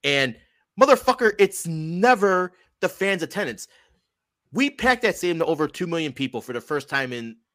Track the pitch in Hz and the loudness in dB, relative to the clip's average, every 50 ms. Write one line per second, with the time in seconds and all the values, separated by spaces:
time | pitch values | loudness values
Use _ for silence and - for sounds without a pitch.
0 | - 143 143 139 135 127 110 - _ _ _ _ _ _ _ - 254 269 277 - | 0 0 2 2 0 0 -2 -8 _ _ _ _ _ _ _ 2 6 6 6 4
1 | - - 247 - 247 220 208 - 202 190 - - - 170 165 156 156 160 170 180 | 4 0 0 2 2 0 4 4 4 4 4 -6 -8 -6 -6 -6 -6 -6 -2 2
2 | 196 247 254 208 196 202 190 180 180 180 _ _ _ _ _ _ - 175 - - | 4 4 4 4 4 2 2 2 0 -4 _ _ _ _ _ _ -6 -6 -2 -2
3 | 190 196 196 180 165 - - 196 208 139 113 95 - _ _ _ _ _ _ _ | -2 -2 0 -2 -4 -6 -4 -4 -4 -4 -6 -10 -14 _ _ _ _ _ _ _
4 | _ _ _ _ _ _ _ _ _ _ - 185 269 285 277 - - 254 254 247 | _ _ _ _ _ _ _ _ _ _ -2 -2 -2 -2 -2 0 2 2 2 2
5 | - 214 175 - - 180 170 165 165 151 165 147 156 147 - - 180 175 165 165 | 2 -2 -2 0 -2 -2 0 0 0 0 0 0 0 -4 -2 -6 -6 -4 -2 -4
6 | 160 147 131 - 139 127 131 117 104 - 123 120 113 - 151 147 135 - - 139 | -4 -4 -4 -4 -6 -4 -4 -8 -8 -6 -10 -10 -6 -4 -6 -6 -4 -2 -4 -2
7 | 135 127 123 120 117 117 113 _ _ _ _ | -2 -2 -6 -8 -8 -10 -12 _ _ _ _